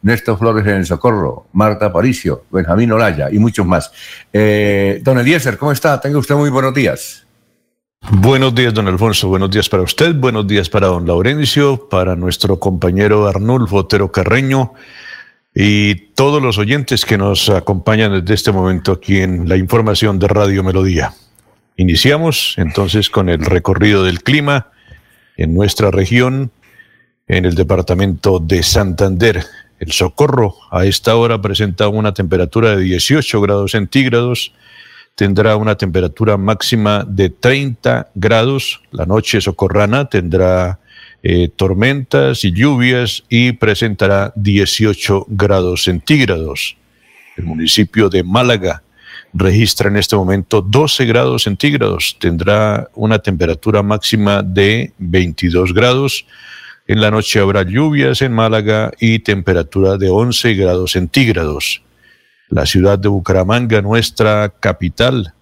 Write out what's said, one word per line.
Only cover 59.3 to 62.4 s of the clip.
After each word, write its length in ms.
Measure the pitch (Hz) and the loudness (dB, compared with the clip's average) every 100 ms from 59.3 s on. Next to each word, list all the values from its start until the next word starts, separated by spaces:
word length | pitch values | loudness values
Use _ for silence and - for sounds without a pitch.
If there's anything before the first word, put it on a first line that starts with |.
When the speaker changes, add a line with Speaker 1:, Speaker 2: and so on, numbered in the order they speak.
| 98 90 87 80 98 95 98 | -2 2 0 0 0 2 2
Speaker 2:
de 140 | 95 | 2
once 440 | 95 120 117 120 | 2 2 0 0
grados 380 | 98 95 90 90 | 0 0 0 -2
centígrados. 880 | 92 87 - 123 104 80 71 - - _ _ _ _ _ _ | -4 -2 0 2 0 -2 -4 -6 -8 _ _ _ _ _ _